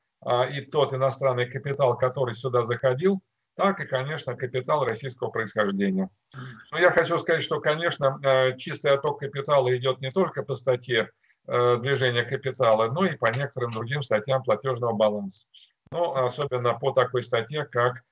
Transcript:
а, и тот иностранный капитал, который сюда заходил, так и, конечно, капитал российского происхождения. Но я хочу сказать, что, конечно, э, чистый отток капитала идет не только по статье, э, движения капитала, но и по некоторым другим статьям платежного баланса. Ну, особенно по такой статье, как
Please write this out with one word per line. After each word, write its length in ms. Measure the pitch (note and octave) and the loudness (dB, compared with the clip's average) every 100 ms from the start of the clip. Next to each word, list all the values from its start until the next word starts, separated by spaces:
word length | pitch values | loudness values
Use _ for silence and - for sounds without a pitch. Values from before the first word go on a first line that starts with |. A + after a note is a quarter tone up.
| _ _ | _ _
а, 220 | B2 B2 C3 | 0 2 2
и 160 | C#3+ | -2
тот 300 | - D3+ C3+ | -4 0 0
иностранный 520 | C3 C3+ - C3+ B2 B2 | 2 0 0 0 0 -2
капитал, 500 | - - G#2 C3 A#2 | -4 -6 0 2 2
который 380 | B2+ B2+ A#2+ | 0 0 -2
сюда 280 | A2+ C3 B2 | -2 -2 0
заходил, 580 | A2+ A#2 C3+ B2+ F#3 G3 - _ _ - | 0 0 0 2 2 0 -4 _ _ -2
так 240 | G3 F#3+ | -2 -2
и, 60 | C#3 | -4
конечно, 480 | C3 C#3 D3+ - | -4 -4 -8 -8
капитал 500 | B2 B2+ C3 B2+ D3+ | -6 -4 -4 0 0
российского 460 | B2 A2 C3+ - A2 | 0 -4 -6 -8 -6
происхождения. 760 | A#2 G#2 A2 G#2 G2 G2 F#2+ F#2+ _ _ C3+ B2+ A2+ - | -4 -4 -2 0 0 0 0 -4 _ _ -18 -16 -18 -8
Но 60 | D#3 | 2
я 120 | F3 | 4
хочу 280 | F3 E3 E3 | 4 2 0
сказать, 260 | D#3+ E3 | 0 0
что, 160 | C#3+ D3+ | 0 -2
конечно, 580 | D3+ D#3 E3+ - C#3 C3+ | 0 0 -2 0 0 2
э, 340 | C#3 C3 C3 B2+ | 2 4 4 0
чистый 360 | - D3 D3 | -8 -2 2
отток 280 | C#3 D3 - | 2 2 -4
капитала 560 | C#3 C#3 C#3 C#3+ B2 B2+ | -6 -6 2 4 4 2
идет 240 | C3 B2+ | 0 -2
не 100 | C3 | -2
только 320 | F#3 E3+ - | -2 -2 -2
по 120 | - | -6
статье, 560 | B2+ - B2 - A#2 - _ _ _ - | -4 0 0 0 -2 -2 _ _ _ -4
э, 300 | A#2+ B2 A#2+ | 2 4 2
движения 480 | B2+ C3 B2+ A#2+ | 2 0 2 0
капитала, 680 | A2+ C3 C3 - A#2 A2 A2+ | -2 -4 -4 2 4 4 4
но 140 | D#3 | 2
и 120 | F#3+ C#3+ | 0 0
по 100 | A2+ | -2
некоторым 440 | B2 C#3 B2+ A#2+ | -2 -4 -6 -6
другим 320 | A2+ A#2 D3 | -6 -6 -6
статьям 400 | C3+ G#2+ G#2+ C3 | 0 -2 0 -2
платежного 500 | B2+ G#2+ C3 A#2+ A#2+ | 0 0 0 -2 -2
баланса. 560 | G#2+ G#2+ G#2 G2 - - _ _ _ - | 2 2 0 -6 -12 -20 _ _ _ -10
Ну, 220 | D#3+ E3+ | -4 -2
особенно 600 | C#3 B2 C3+ C#3 B2+ A#2+ | 0 -2 -2 -4 -2 -2
по 180 | A#2 C#3 | 0 0
такой 300 | C3 B2 B2 | 2 2 0
статье, 420 | A#2 A#2 A2+ D3+ | -2 -2 -2 -6
как 380 | C#3+ A#2+ B2 B2 _ | -4 0 0 -2 _